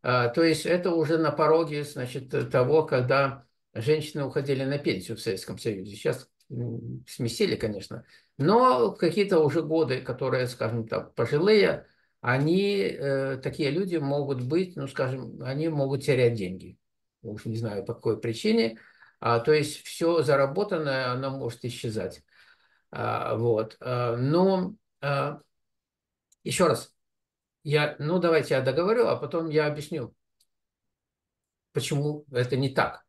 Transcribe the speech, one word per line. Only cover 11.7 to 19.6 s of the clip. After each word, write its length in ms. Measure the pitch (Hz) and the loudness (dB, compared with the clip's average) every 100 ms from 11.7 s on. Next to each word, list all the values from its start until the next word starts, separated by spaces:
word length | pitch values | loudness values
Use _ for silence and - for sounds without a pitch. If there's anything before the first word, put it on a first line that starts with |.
| - - _ _ _ | 0 -6 _ _ _
они, 560 | 117 135 151 185 202 202 | -2 0 2 2 2 0
э, 580 | 185 - 139 139 135 127 | -2 -2 -2 -2 -2 -4
такие 280 | 139 - 139 | -6 -4 -2
люди 260 | 160 196 165 | -2 -2 -2
могут 440 | 139 143 135 127 | 0 -2 -2 -4
быть, 340 | 123 165 180 151 | -2 0 -2 -6
ну, 100 | 135 | -8
скажем, 520 | - 127 131 - - | -4 -4 -4 -10 -10
они 260 | 127 139 165 | -6 -4 -2
могут 360 | 147 135 139 | 0 0 -2
терять 300 | - 127 120 | 2 4 4
деньги. 440 | 110 90 92 - - _ _ _ _ | 2 -4 -8 -14 -20 _ _ _ _
Уж 220 | 113 107 113 | -12 -10 -6
не 100 | 113 | -6
знаю, 280 | 113 101 | -4 -6
по 100 | 95 | -8
какой 260 | - 117 104 | -4 -2 -2
причине. 580 | 117 113 214 226 226 - - _ _ - | -2 -2 2 2 2 -4 -20 _ _ -4
А, 200 | - 117 | 0 2
то 120 | 151 | 4
есть 300 | 151 | 2